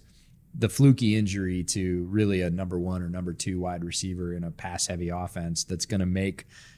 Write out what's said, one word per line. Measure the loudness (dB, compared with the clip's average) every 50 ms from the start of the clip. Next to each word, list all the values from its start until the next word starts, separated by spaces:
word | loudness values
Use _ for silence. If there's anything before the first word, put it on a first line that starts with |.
| -12 -18 -20 -20 -20 -20 -20 -20 _ _ -4
the | 0 0 0
fluky | 4 6 8 8 8 8 6 4 4
injury | 4 2 2 0 0 -2 0 0 -2 -2
to | -2 -2 0 0 0 0 0 -2
really | 0 2 4 4 4 4 2
a | 2 0
number | 0 -2 -2 -2 -2 -2
one | -2 -2 -2 -2
or | -2 -4
number | -4 -4 -4 -4 -6
two | -4 -4 -4 -2 -2
wide | -2 -4 -4 -4 -6
receiver | -6 -6 -4 -4 -4 -4 -4 -4 -4 -4
in | -4 -6
a | -6
pass-heavy | -8 -8 -8 -8 -6 -4 -4 -4 -4 -4 -4 -4
offense | -4 -4 -6 -6 -6 -6 -6 -4 -4 -6 -6
that's | -6 -6 -6 -4
gonna | -2 -2 0 0
make | 0 0 0 0 -2 -4 -6 -12 -20 -20 -20 -20 -20 -20